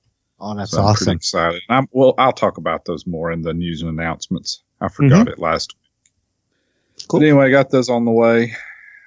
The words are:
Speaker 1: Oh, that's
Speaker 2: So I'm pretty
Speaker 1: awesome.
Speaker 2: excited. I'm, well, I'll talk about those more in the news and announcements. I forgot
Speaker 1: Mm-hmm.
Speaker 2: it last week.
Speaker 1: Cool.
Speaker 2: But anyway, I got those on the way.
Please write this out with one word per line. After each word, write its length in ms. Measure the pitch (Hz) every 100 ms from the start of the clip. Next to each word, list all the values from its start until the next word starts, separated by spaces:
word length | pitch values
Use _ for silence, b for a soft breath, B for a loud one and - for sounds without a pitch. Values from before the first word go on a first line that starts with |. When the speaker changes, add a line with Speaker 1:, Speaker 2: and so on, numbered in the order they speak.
| _ _ _ _
Speaker 1:
Oh, 160 | 101
that's 180 | 104 98
Speaker 2:
So 60 | -
I'm 160 | 101
pretty 80 | 104 95
Speaker 1:
awesome. 40 | 85
Speaker 2:
excited. 460 | - 90 85 85 -
I'm, 180 | 156 139
well, 220 | 127 131 123
I'll 140 | 127
talk 260 | - 101 -
about 260 | 82 80
those 220 | - 85 -
more 240 | 80 82
in 100 | 85
the 120 | 80
news 260 | 82 87 80
and 60 | 82
announcements. 720 | 80 82 78 - 92 - - _ -
I 80 | -
forgot 320 | - 143 165
Speaker 1:
Mm-hmm. 80 | 240
Speaker 2:
it 100 | -
last 360 | 85 80 -
week. 1300 | - _ _ _ _ _ _ _ _ _ _ _ - -
Speaker 1:
Cool. 120 | 165
Speaker 2:
But 60 | 151
anyway, 200 | 143 135
I 40 |
got 200 | 139 135
those 180 | 131 123
on 160 | 120
the 60 | 117
way. 440 | 113 117 117 117 110 B B B B